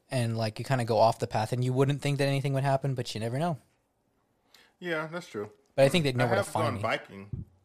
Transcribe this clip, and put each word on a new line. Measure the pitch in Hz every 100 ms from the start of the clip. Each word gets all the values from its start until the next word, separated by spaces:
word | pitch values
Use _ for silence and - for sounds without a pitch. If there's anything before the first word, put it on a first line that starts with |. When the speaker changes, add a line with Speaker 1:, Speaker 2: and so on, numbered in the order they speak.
| -
Speaker 1:
and, | 131 117 113
like, | 110 107
you | 117
kinda | 117
go | 113 110
off | 113 -
the | 117
path | - 113
and | 123
you | 127
wouldn't | 127 139 143
think | 143 143
that | 139
anything | 139 143
would | 135
happen, | 139 135 143 127
but | 117
you | 107
never | 117 127
know. | 175 139 - _ _ _ _ _ _ _ _ - _ _
Speaker 2:
Yeah, | 180 160 156
that's | 170 175
true. | 110 104 - _ -
Speaker 1:
But | 139
I |
think | 185
they'd | 143 123
know | 123
Speaker 2:
I |
Speaker 1:
where | 117
to |
Speaker 2:
have | 196
Speaker 1:
find | 110 113
Speaker 2:
gone | 98
Speaker 1:
me. |
Speaker 2:
biking. | 110 143 - 101 101 - - _